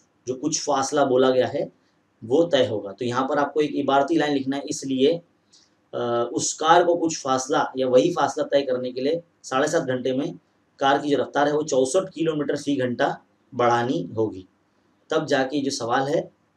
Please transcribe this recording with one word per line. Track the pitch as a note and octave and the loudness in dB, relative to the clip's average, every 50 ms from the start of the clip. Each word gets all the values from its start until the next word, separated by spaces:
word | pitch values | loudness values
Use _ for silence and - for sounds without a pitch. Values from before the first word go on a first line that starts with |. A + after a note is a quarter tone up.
| _ _ _ _ - | _ _ _ _ -10
जो | B2 C3 | -8 -8
कुछ | C3 C#3+ D3+ D#3+ - | -4 -4 -4 -4 -4
फासला | - D3+ C#3 C3+ C3 - D3 D3 C#3 | -2 -2 -2 0 -2 0 0 0 2
बोला | B2+ B2+ B2+ C3 C3 | 4 4 4 4 4
गया | B2+ B2+ - - | 4 2 2 0
है | - D3 F#3 - - _ _ _ _ _ _ _ _ _ A2 | 0 -4 -6 -6 -8 _ _ _ _ _ _ _ _ _ -6
वो | A2 B2+ D#3+ E3 | -2 2 2 2
तय | E3 C#3+ C3 B2 | 2 2 2 2
होगा। | A2 G#2+ G2+ G2 G2 F#2+ | 0 -2 -6 -8 -8 -10
तो | - B2+ | -8 -6
यहाँ | A#2+ A#2+ B2+ C3+ C3 | -4 -2 -2 -2 -2
पर | D3 C#3+ | 0 -2
आपको | C#3+ C#3 - D3+ | -2 -2 0 -2
एक | D3+ C#3+ C#3+ | -2 0 -2
इबारती | C#3+ C#3 C3 C3 C#3 C#3 C3+ E3+ | -2 0 2 4 4 4 2 2
लाइन | D#3 D3 D3 C#3+ | 0 2 0 0
लिखना | C3+ C3 C3 C#3 | -2 -2 -2 -4
है, | C#3 C3+ | -6 -6
इसलिए, | - - - C#3+ C3+ C3 B2+ C3 D3+ E3+ E3 - _ _ _ _ _ _ - _ _ _ _ _ _ - | -8 -8 -8 -6 -4 0 2 4 4 2 2 -4 _ _ _ _ _ _ -20 _ _ _ _ _ _ -8
अ, | B2 A#2+ A#2+ A#2 A#2+ A#2+ B2+ C#3+ | -6 -4 -2 0 -2 -2 -2 -2
उस | D#3 - - - | -4 -4 -4 -4
car | - D#3 D#3+ F3 F3+ F3 | 0 4 6 6 6 6
को | E3+ E3+ | 4 2
कुछ | F3 E3 D#3+ D#3+ - | 2 0 -2 -4 -4
फासला | - C3+ C3 C3 - - D3+ D3+ - - - | -2 -2 -2 0 0 0 0 0 0 -2 -2
या | C3 C3 B2+ | -2 0 4
वही | B2 C3 D#3 F3 D#3+ | 6 6 6 4 2
फासला | D#3 C#3+ C3 - D3+ C#3+ | 0 0 0 0 -2 -2
तय | C#3 C#3+ C#3+ C#3 | 0 2 0 2
करने | C3 B2+ B2 B2 B2+ B2+ | 0 -2 -4 -4 -6 -6
के | B2+ | -4
लिए | B2+ C#3+ - - - _ _ _ - | -2 -2 -2 -4 -6 _ _ _ -10
साढ़े | - C3 C3 D3 - | -4 0 0 0 2
सात | - D#3+ C3+ | 0 0 0
घंटे | C3 B2+ B2 A#2 C3 C3 | 0 -2 -2 -2 -2 -2
में | C3 D3+ F3 F3 - _ _ _ _ _ _ _ - | -2 -2 -4 -6 -10 _ _ _ _ _ _ _ -2
car | C#3 C3+ D3 D3+ | 2 2 2 2
की | C#3+ D3 | 2 0
जो | C3 - | 0 0
रफ्तार | - - - C#3+ D3 | 0 0 0 0 0
है | D3 D3 | 2 2
वो | D3+ D3+ | 0 -2
चौसठ | - C#3+ B2+ C3+ C3+ - F#3+ F#3+ - - | 0 2 2 2 2 2 0 -2 -2 -4
किलोमीटर | - E3 D#3+ D#3 D3 C#3 C3 C#3+ C#3+ | -4 -2 -2 -2 -2 -2 -2 -4 -4
फी | - C#3+ C#3+ B2+ | -2 -2 -2 -2
घंटा | B2+ B2 A#2+ A#2+ C#3 - - - _ _ _ _ _ _ - | -2 -2 -2 0 -2 -2 -2 -6 _ _ _ _ _ _ -4
बढ़ानी | A#2+ A#2+ A#2+ A#2+ A#2+ A#2+ B2 D#3 E3+ - - G#2 | 0 2 2 2 2 0 0 -2 -4 -4 -6 -4
होगी, | G#2+ A2 G2+ F#2 F#2 F#2 _ _ _ _ _ _ _ _ _ _ _ _ - | -2 -2 -2 -4 -8 -16 _ _ _ _ _ _ _ _ _ _ _ _ -2
तब | D#3 D#3+ D#3 | -2 -2 0
जाके | C3+ C#3+ C3 C3 C3 D3 C#3+ | 0 0 0 0 0 -2 -2
जो | C3 C3+ - | -2 -2 -4
सवाल | - A#2+ A2+ B2 C3+ C#3 C#3+ | -4 -4 -2 -2 0 0 0
है | D#3 F#3 - - _ _ _ _ _ | 0 -2 -2 -4 _ _ _ _ _